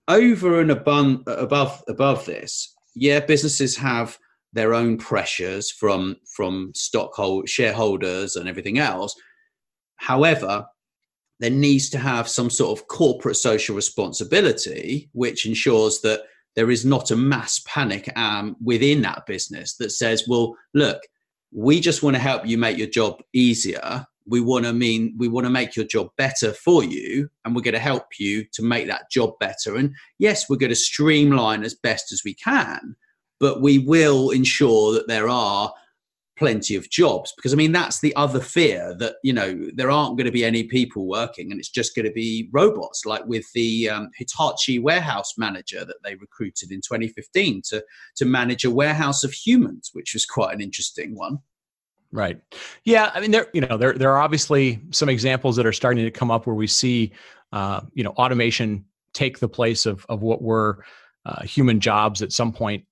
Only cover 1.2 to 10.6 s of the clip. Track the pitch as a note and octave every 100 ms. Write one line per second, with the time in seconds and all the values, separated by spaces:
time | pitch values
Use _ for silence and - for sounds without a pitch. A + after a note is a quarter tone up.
1.2 | - A#2 B2 C#3+ C#3 - - C#3 C#3 B2+
2.2 | - E2 - - - _ _ A#2 C3+ C#3+
3.2 | D3 D3+ D3+ - C3 - C3+ A#2+ A#2 -
4.2 | _ _ _ - A2 A#2 A#2 A2+ - G#2+
5.2 | F2+ - F#2 F#2+ G#2 - G#2+ F#2+ F#2+ F#2
6.2 | _ - F#2+ F#2+ F#2 - - A#2 G2+ -
7.2 | G2 F#2+ G2 - A#2+ G#2+ A2 F#2+ F#2+ F#2
8.2 | G2 F2+ F2+ F2+ G2+ A#2 C#3+ F#2 G2+ -
9.2 | _ _ _ _ _ _ _ _ - C3
10.2 | D#3 D#3 F#2+ G#2